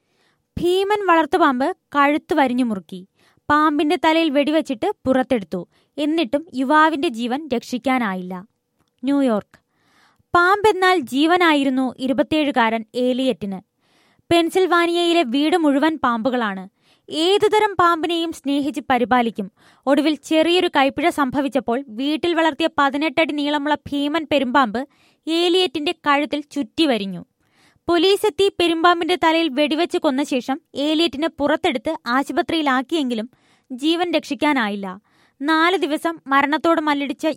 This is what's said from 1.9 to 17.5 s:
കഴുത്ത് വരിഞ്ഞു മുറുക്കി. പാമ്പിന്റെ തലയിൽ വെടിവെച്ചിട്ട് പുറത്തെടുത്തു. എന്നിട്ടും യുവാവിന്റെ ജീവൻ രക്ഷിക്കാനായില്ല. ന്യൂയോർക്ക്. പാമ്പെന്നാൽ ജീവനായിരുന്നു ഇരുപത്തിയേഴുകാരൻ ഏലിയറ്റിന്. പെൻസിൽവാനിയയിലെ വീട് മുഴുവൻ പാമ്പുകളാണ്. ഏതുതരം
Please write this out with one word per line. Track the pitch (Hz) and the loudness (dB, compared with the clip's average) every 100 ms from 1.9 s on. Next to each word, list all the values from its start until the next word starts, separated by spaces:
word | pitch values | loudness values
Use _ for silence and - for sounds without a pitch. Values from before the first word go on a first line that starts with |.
കഴുത്ത് | 285 285 311 - | 0 2 0 0
വരിഞ്ഞു | 339 254 247 | 0 2 0
മുറുക്കി. | 233 196 - 185 190 _ _ _ - | -2 -4 -10 -16 -18 _ _ _ 0
പാമ്പിന്റെ | 302 311 294 302 359 | 2 2 2 0 2
തലയിൽ | 320 320 330 | 2 2 2
വെടിവെച്ചിട്ട് | 277 277 311 - 226 381 - | 0 2 0 -2 -4 -4 -2
പുറത്തെടുത്തു. | 262 262 254 240 180 180 - _ _ - | 0 0 0 -4 -4 -10 -10 _ _ -6
എന്നിട്ടും | 302 330 233 294 330 | -2 -2 -2 -4 -4
യുവാവിന്റെ | 262 269 302 320 294 302 | -4 2 4 4 2 -4
ജീവൻ | 226 240 277 311 | -4 -4 -6 -4
രക്ഷിക്കാനായില്ല. | 233 - 247 269 254 208 185 180 185 208 _ _ _ _ _ | -6 -6 -6 -2 -2 -2 -6 -8 -12 -16 _ _ _ _ _
ന്യൂയോർക്ക്. | 254 285 262 208 - - _ _ _ _ _ _ _ | -2 0 2 0 -4 -16 _ _ _ _ _ _ _
പാമ്പെന്നാൽ | 349 349 415 359 359 370 359 226 | 2 4 4 2 4 2 2 0
ജീവനായിരുന്നു | 269 320 359 330 294 277 254 254 - | 2 2 4 4 4 2 0 -2 -2
ഇരുപത്തിയേഴുകാരൻ | 254 262 302 311 285 254 226 226 220 247 | -2 0 0 0 2 2 0 -2 -6 -2
ഏലിയറ്റിന്. | 247 254 262 196 196 190 - _ _ _ _ _ - | 0 0 -2 -4 -8 -10 -14 _ _ _ _ _ 0
പെൻസിൽവാനിയയിലെ | 339 330 381 349 339 339 339 349 339 247 | 2 2 0 2 2 2 0 2 2 2
വീട് | 277 311 359 | 0 2 2
മുഴുവൻ | 294 269 311 320 | 2 2 0 0
പാമ്പുകളാണ്. | 254 233 254 247 214 190 190 _ _ _ - | -2 0 -2 -2 -4 -6 -12 _ _ _ -8
ഏതുതരം | 294 349 403 415 | -2 0 2 2